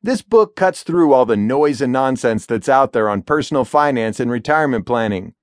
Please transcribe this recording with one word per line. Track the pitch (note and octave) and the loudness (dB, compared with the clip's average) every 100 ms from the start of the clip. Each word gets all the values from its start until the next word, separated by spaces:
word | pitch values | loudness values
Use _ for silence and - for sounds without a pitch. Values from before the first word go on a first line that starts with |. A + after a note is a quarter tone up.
This | G3+ B3 | -4 -4
book | - A3+ G#3+ - | 2 2 2 0
cuts | F#3+ F3 | -2 -2
through | - E3+ D#3+ | -4 0 4
all | C3+ A#2 | 4 4
the | G#2+ | 0
noise | G#2 C3 D3 C3+ | 0 0 0 0
and | C3 | -2
nonsense | C3 C3+ C3 B2 A2 - | 0 0 0 -2 -2 -4
that's | A#2 - | -4 2
out | C3+ C3+ | 2 2
there | A#2+ G#2+ | 0 0
on | G2+ | -2
personal | - D3+ C3 C#3+ A#2+ | -2 -2 0 -2 0
finance | D3 D3 C3 A2 G#2+ | 0 2 0 -4 -4
and | A#2+ | -4
retirement | A#2+ A2+ D3+ D3+ A#2+ G2 | -4 -2 0 0 -2 -2
planning | A#2+ A2+ F#2+ F#2+ _ | -2 -2 -4 -8 _